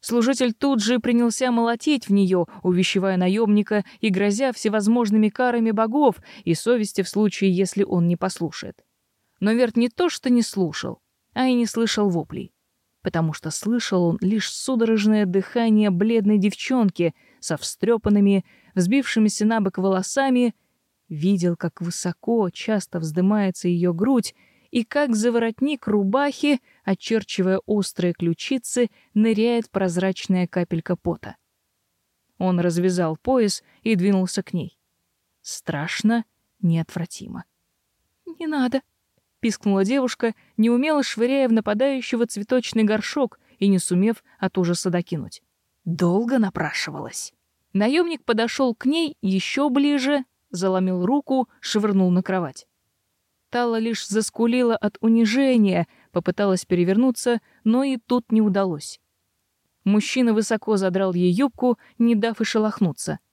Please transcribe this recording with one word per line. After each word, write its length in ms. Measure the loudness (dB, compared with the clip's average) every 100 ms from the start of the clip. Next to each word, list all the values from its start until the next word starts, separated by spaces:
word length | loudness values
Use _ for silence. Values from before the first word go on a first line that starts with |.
Служитель 540 | -2 0 2 2 0
тут 280 | 0 0 0
же 160 | 0 0
принялся 520 | 2 2 0 0 0
молотить 560 | 0 0 -2 0 -2 0
в 40 |
нее, 340 | 2 2 2 -2 -4
увещевая 560 | -2 0 2 0 0 0
наемника 680 | 2 2 2 2 2 -2 -4 -4
и 80 | -2
грозя 440 | 0 0 0 -2
всевозможными 760 | -2 -2 0 2 2 2 2 2
карами 440 | 2 0 0 0
богов 440 | 0 0 2 2 2 -10 -12
и 100 | -4
совести 480 | -2 2 0 0 -2
в 60 | -4
случае, 440 | 2 0 2 0
если 320 | 2 0 0
он 240 | -2 2 0
не 80 | 0
послушает. 680 | -2 -4 -8 -8 -14 -16 _ _ _ _ _ _
Но 120 | -2
Верт 240 | 2 0 2
не 140 | -2
то 180 | 0 -2
что 220 | -2 0
не 120 | 2
слушал, 580 | 0 -2 -4 -4 -10 -12 _ _ _
а 120 | -2 0
и 80 |
не 120 | 0 0
слышал 420 | -2 -2 0 0
воплей, 460 | 0 -4 -10 -12 _ _ _ _ _
потому 320 | -6 -2 -2
что 160 | -4 -8
слышал 540 | -6 -2 -2 0 0
он 140 | 2 0
лишь 280 | 0 0 -4
судорожное 760 | -8 -4 0 2 2 4 2 2
дыхание 640 | 0 -2 -2 2 4 4
бледной 480 | 2 2 2 4 4
девчонки 760 | 2 -2 -4 0 0 2 -2 -2 _ _
со 200 | -8 -6
встрепанными, 880 | -6 -4 0 0 2 4 4 2 -2 _ _
взбившимися 720 | -2 2 2 0 2 2 2
на 160 | 0 0
бок 160 | -2 0
волосами, 800 | 0 0 -2 -2 0 2 0 -2 _ _ _ _ _
видел, 460 | -4 0 2 0 -2
как 260 | -6 -6
высоко, 680 | -8 -6 -8 -8 -2 0 0
часто 520 | -4 -4 -4 -4 -8
вздымается 680 | -6 0 2 2 0 -2 -2
ее 240 | 0 0
грудь 420 | 0 0 0 0 -10 _ _ _
и 140 | -6
как 300 | -4 -2 0 0
за 160 | 0
воротник 540 | 0 -2 -2 -4 -4 -2
рубахи, 760 | 0 2 0 0 0 0 0 _ _
очерчивая 760 | -4 -4 0 -4 -2 -2 0 0 0
острые 460 | -2 -2 -2 -2
ключицы, 760 | -2 -2 -2 -4 -4 -4 -2 -2 _ _
ныряет 560 | 0 2 2 2 0 -2
прозрачная 760 | -2 -2 0 -2 -4 -2 0 0
капелька 500 | -2 -4 -4 -4 -6
пота. 400 | -4 -6 -10 -18 _ _ _ _ _ _ _ _ _ _
Он 220 | -2 2
развязал 560 | 0 2 0 2 -2 -2
пояс 460 | 0 2 2 -2 _ _
и 140 | -2 2
двинулся 460 | 2 2 0 -4
к 100 | -6
ней. 260 | -6 -8 _ _ _ _ _ _ _
Страшно, 840 | -16 -14 -8 -6 -6 -2 0 0 -4 _ _ _
неотвратимо. 840 | -2 0 -2 -8 -10 -12 -14 -16 -16 _ _ _ _ _ _ _ -20 -10
"Не 80 | -6
надо!" 340 | -2 0 -2 -6 _ _ _ _ _
пискнула 440 | -4 -2 0 2
девушка, 500 | 2 2 0 -2 -4 -4 _ 0
неумело 460 | 2 2 2 0
швыряя 460 | 0 0 0 2 2
в 40 |
нападающего 720 | 2 2 0 0 -2 -4 -2 -2
цветочный 580 | -4 0 0 0 0
горшок 560 | 2 0 -2 -2 -4 -4 _ _
и 100 | 2
не 100 | 2
сумев 440 | 2 0 0 0 _ _
от 180 | -4 -2
ужаса 320 | 0 0 -2
докинуть. 520 | -2 -4 -8 -10 -16 _ _ _ _
"Долго 540 | -8 -2 2 2 2 0
напрашивалась?" 920 | 0 -2 -6 -6 -8 -10 -12 -12 -14 _ _ _ _
Наемник 520 | 0 2 2 0 -2
подошел 500 | -2 0 0 0 0
к 100 | 0
ней 320 | 0 0 -2 -4
еще 480 | -2 -2 -2 -2 0
ближе, 540 | 2 2 2 0 -2 -4 _ _
заломил 560 | -4 0 0 0 0 0
руку, 420 | 0 0 -2 -2 _
швырнул 500 | -4 -2 2 2 4
на 120 | 2
кровать. 440 | 0 -4 -4 -10 -20 _ _ _ _ _ _ _ _
Тала 280 | -4 -2 -2
лишь 260 | -2 -4 -2
заскулила 680 | -2 -2 -2 0 2 2 0
от 200 | -2 -2
унижения, 880 | 2 4 4 2 2 4 4 2 -4 _ _
попыталась 520 | -4 -4 -2 0 0
перевернуться, 760 | 0 0 2 2 2 0 -2 -4 _ _
но 180 | -2 0
и 140 | 0 -4
тут 340 | _ -4 0
не 80 | 0
удалось. 600 | 2 0 -2 -4 -10 -18 _ _ _ _ _ _ _ _
Мужчина 480 | 0 0 0 0 2
высоко 440 | 2 0 -2 0 0
задрал 380 | 2 0 0
ей 180 | 2 2
юбку, 460 | 2 0 0 0 0 _ _
не 160 | 0
дав 260 | 2 0 -2
и 40 |
шелохнуться. 760 | -2 0 -2 0 -2 -2 -8 -10 _